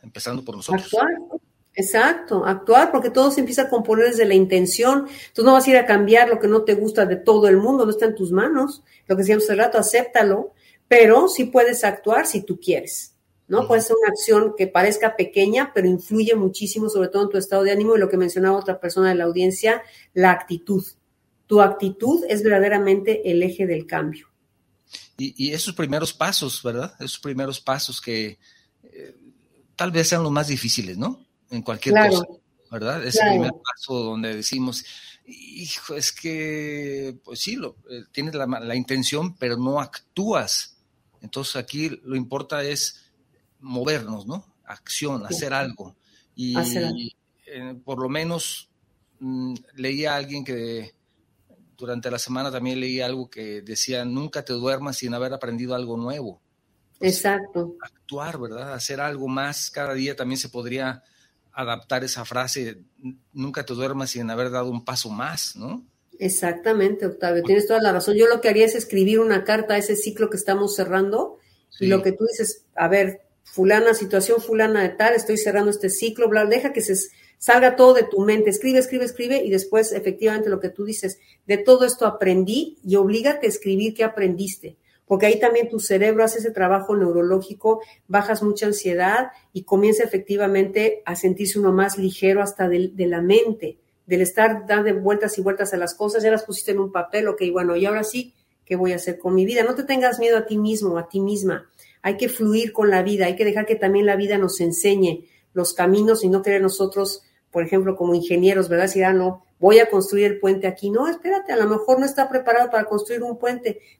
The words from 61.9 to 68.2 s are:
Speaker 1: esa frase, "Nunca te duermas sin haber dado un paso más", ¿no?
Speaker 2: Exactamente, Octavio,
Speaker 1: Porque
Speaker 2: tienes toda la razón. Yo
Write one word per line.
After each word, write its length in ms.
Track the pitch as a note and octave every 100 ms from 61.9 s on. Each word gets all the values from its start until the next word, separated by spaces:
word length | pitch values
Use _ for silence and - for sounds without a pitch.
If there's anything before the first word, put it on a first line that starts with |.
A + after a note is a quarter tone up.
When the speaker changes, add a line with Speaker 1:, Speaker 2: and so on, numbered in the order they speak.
| B2+
Speaker 1:
esa 220 | C3 B2+ A#2+
frase, 580 | B2 B2+ C3+ A#2 F#2+ _ _ C3 C3 _
"Nunca 300 | C#3 C3+ C3+ C#3+
te 80 | B2
duermas 360 | C3+ C3+ C3
sin 180 | B2 A2+
haber 180 | A2+ B2+
dado 220 | B2+ B2
un 140 | A#2+ A#2+
paso 240 | A2 A2+
más", 460 | G#2+ C#3 D#3 - -
¿no? 300 | C#3 A#3+ - _ _ -
Speaker 2:
Exactamente, 880 | F#3+ - F3 E3+ A3+ A3 G3 G#3 F#3
Octavio, 360 | - F3+ E3+
Speaker 1:
Porque 120 | E3+
Speaker 2:
tienes 140 | G3+ G3+
toda 140 | A3+
la 100 | G#3+
razón. 240 | F3+ F#3+
Yo 120 | G#3